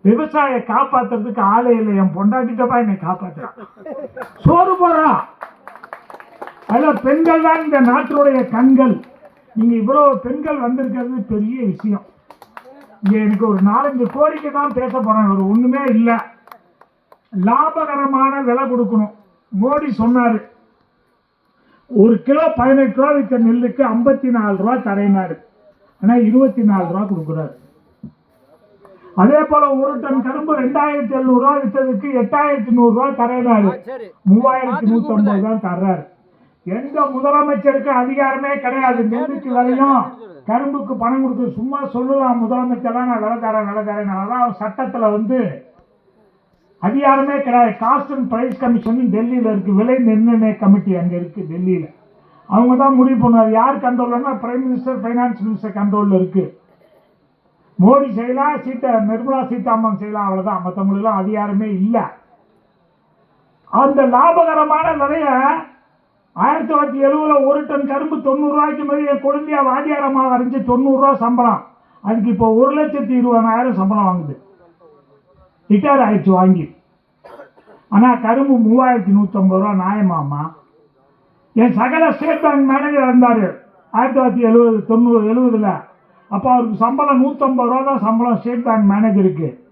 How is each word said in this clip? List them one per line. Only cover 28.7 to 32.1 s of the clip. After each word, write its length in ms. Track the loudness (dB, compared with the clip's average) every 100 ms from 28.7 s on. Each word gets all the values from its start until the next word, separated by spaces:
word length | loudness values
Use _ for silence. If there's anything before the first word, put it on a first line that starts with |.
| _ -20 _ -12 2
அதே 240 | 4 6
போல 200 | 4 2 2 2
ஒரு 140 | -2 -4
டன் 240 | -4 -2 -2
கரும்பு 260 | -6 -2 -2
ரெண்டாயிரத்தி 580 | 0 0 0 -2 -4 -2
எழுநூறு 240 | 2 2
ரூபா 120 | 4 0
வித்ததுக்கு 520 | 0 -2 -2 -2 -2